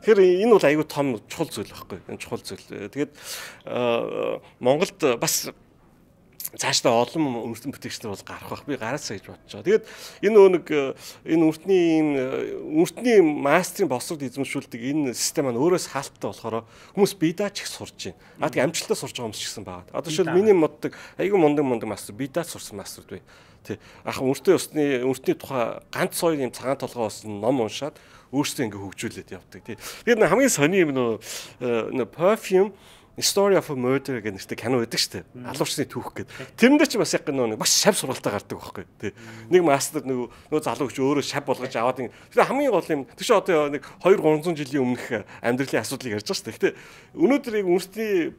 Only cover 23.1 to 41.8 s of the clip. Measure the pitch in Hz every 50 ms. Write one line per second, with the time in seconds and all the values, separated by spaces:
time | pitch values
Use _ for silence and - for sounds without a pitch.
23.1 | - 92 - _ - - - _ - _ _ - 107 - - - - - - -
24.1 | 113 104 131 131 135 - - - 180 143 - - - 156 147 143 139 123 123 131
25.1 | 131 127 - - 160 156 - - 139 131 117 110 107 - - _ - 123 156 180
26.1 | - - - 170 160 147 135 120 117 - 113 123 139 135 - 120 - 120 117 107
27.1 | - - - 110 104 101 101 113 139 135 113 107 107 - 139 151 - - - -
28.1 | - - - _ - 135 143 - - - 143 110 101 101 98 98 92 - - 110
29.1 | 95 95 90 - - 90 - _ - 98 - - 113 - - - - - - -
30.1 | 240 220 220 160 170 226 277 262 - - 143 147 185 202 175 151 139 131 127 117
31.1 | 110 98 - - - - - - - - 131 123 120 117 107 107 117 131 120 101
32.1 | - - 160 185 214 220 - - 185 185 190 214 214 - - - - - - _
33.1 | _ - 120 - - 196 196 202 196 170 143 - 151 131 123 123 131 139 135 -
34.1 | 135 120 101 107 98 98 - - 120 - - 113 131 123 113 113 - - - -
35.1 | - 101 82 _ _ 127 123 123 123 143 160 - - - 135 - - - 104 -
36.1 | - - 104 - - - - - - - - 247 285 294 320 - - 233 170 131
37.1 | - 160 - - 147 135 127 113 110 107 170 - - - - 196 208 - - 135
38.1 | 127 - - 135 104 101 - - 110 90 - - - - 87 _ _ _ - 104
39.1 | - - 113 113 110 113 113 113 151 180 175 160 139 139 131 - - 151 123 127
40.1 | 135 123 123 107 - - - - - 156 151 - 117 117 143 120 110 - 131 135
41.1 | 147 143 127 - - 139 139 143 127 120 127 123 - 127